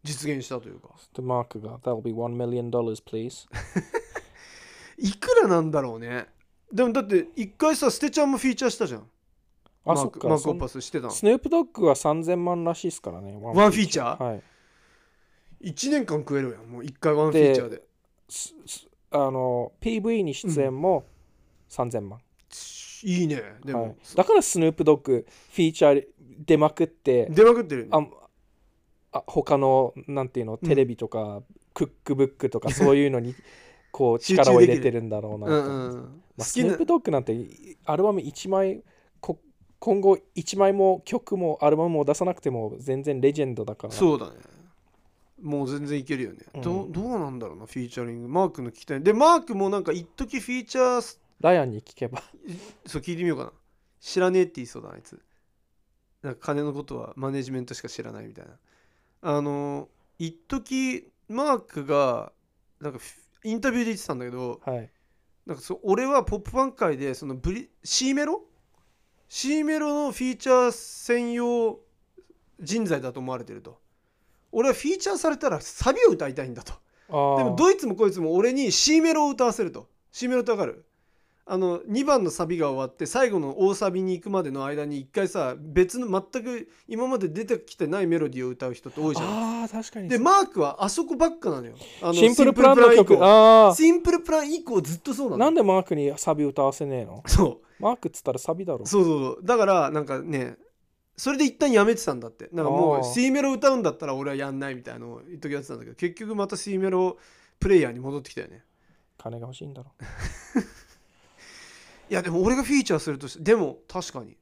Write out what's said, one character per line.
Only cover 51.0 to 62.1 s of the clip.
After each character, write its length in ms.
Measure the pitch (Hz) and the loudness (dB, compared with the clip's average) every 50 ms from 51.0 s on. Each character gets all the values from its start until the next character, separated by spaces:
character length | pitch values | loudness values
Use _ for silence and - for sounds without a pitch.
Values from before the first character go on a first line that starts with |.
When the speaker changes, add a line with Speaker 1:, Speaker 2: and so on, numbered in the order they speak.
Speaker 1:
ス-、 180 | 226 - - _ _ _ _ _ | -4 -8 -16 _ _ _ _ _
Speaker 2:
ラ 140 | - 165 180 | 2 4 4
イ 40 | 170 | 4
ア 60 | 139 | 2
ン 60 | 127 | -2
に 100 | 110 107 | -6 -10
聞 160 | - - - | -12 -16 -10
け 120 | _ 131 117 | _ -8 -8
ば。 140 | 127 - - _ - - - 285 170 180 202 214 - _ _ | -8 -12 -16 _ -20 -20 -18 -18 -16 -16 -18 -20 -20 _ _
Speaker 1:
そ 140 | 170 - 151 | -10 -10 -10
う、 40 | |
聞 120 | - 175 175 | -8 -8 -8
い 20 | |
て 60 | 165 | -4
み 80 | 175 175 | -2 -2
よ 60 | 156 | -2
う 20 | 131 | -4
か 60 | 127 | -6
な。 80 | 113 _ _ _ _ _ _ _ _ _ _ | -14 _ _ _ _ _ _ _ _ _ _
知 220 | _ - - 190 | _ -6 0 2
ら 100 | 185 185 | 2 4
ね 100 | 185 185 | 4 4
え 20 | |
っ 40 | 180 | 2
て 60 | 180 170 | 2 -2
言 80 | - 123 | -14 -14
い 20 | |
そ 140 | 113 - 123 | -14 -14 -18
う 20 | |
だ 80 | - - | -18 -16
な、 60 | 50 | -20
あ 20 | - | -20
い 40 | |
つ。 160 | - - - - _ _ _ _ _ _ _ _ _ _ _ _ _ _ _ _ _ _ _ _ | -20 -20 -20 -20 _ _ _ _ _ _ _ _ _ _ _ _ _ _ _ _ _ _ _ _
な 120 | - 143 | -12 -12
ん 20 | 123 | -12
か 60 | _ | _
金 220 | - - 147 143 | -6 -4 -4 -2
の 120 | 147 147 135 | -4 -4 -6
こ 100 | 139 143 | -8 -12
と 140 | - 135 123 | -12 -12 -14
は 160 | 113 - - | -14 -14 -12
マ 140 | 135 135 135 | -8 -8 -6
ネ 120 | 135 139 | -6 -6
ジ 80 | 127 127 | -6 -6
メ 100 | 135 131 | -8 -10
ン 60 | 123 | -10
ト 60 | 123 | -10
し 80 | 127 - | -14 -14
か 80 | - 113 | -14 -14
知 140 | - - | -14 -12
ら 100 | 113 113 | -14 -14
な 100 | 110 104 | -14 -16
い 40 | 110 | -18
み 80 | 110 107 | -18 -20
た 80 | - | -20
い 20 | - | -20
な。 140 | - - _ _ _ _ _ _ _ _ _ _ _ _ _ | -20 -20 _ _ _ _ _ _ _ _ _ _ _ _ _
あ 180 | - - 147 147 | -6 -4 -4 -2
の、 480 | 143 147 143 143 143 143 143 143 143 _ _ _ _ _ _ _ | -2 -4 -6 -6 -6 -8 -8 -10 -12 _ _ _ _ _ _ _
一 160 | 165 165 165 _ _ | -10 -10 -10 _ _
時 640 | _ - 269 - - 262 262 262 262 254 - - _ _ _ _ _ | _ -10 -10 -8 -6 -6 -4 -4 -4 -4 -8 -12 _ _ _ _ _
マ 260 | 214 240 285 302 269 | -6 -4 -2 -2 -2
ー 60 | 233 | -2
ク 260 | - _ - 151 143 | -4 _ -12 -12 -4
が、 460 | 135 151 143 143 131 | -2 0 2 2 2